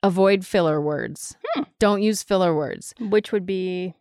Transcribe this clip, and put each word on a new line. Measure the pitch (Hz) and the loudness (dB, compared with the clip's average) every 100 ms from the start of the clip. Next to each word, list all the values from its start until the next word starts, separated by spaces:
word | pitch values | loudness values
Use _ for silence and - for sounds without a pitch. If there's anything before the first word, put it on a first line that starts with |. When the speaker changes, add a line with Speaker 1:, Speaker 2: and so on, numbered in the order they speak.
Speaker 1:
avoid | 196 180 196 196 185 | 2 4 4 4 0
filler | 196 170 151 | 2 2 2
words. | 147 147 117 147 - - - | -2 -4 -6 -10 -14 -14 -8
Speaker 2:
Hmm. | 640 285 _ | -6 -6 _
Speaker 1:
Don't | 208 202 | 2 4
use | 208 208 | 0 0
filler | - 196 180 | -2 2 2
words. | 156 139 - - - | 0 -4 -8 -14 -10
Speaker 2:
Which | 220 214 214 | 0 0 0
would | 208 185 | -4 -2
be? | 190 185 180 180 - | -4 -4 -4 -8 -10